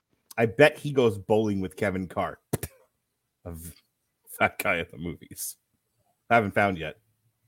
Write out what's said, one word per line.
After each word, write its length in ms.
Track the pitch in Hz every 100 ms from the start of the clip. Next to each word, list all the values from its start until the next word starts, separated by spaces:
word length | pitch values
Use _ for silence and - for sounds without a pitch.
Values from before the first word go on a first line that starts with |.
| _ _ _ -
I 80 | 117
bet 320 | 127 147 -
he 140 | 147
goes 260 | 135 117 101
bowling 420 | 98 110 110 98
with 160 | 92 -
Kevin 300 | 104 95 90
Carr. 300 | - 85 -
<laughs> 1000 | _ - - _ _ _ _ _ _ _
Of 300 | 90 82 85 - _ _ _ _ - -
Fat 180 | 101 -
Guy 160 | 104 87
at 140 | 82
the 40 | -
Movies. 580 | 85 76 - - - - _ _ _ _ _ _ _
I 60 | 117
haven't 160 | 101
found 240 | 107 101 90
yet. 160 | 78 - _ _ _ _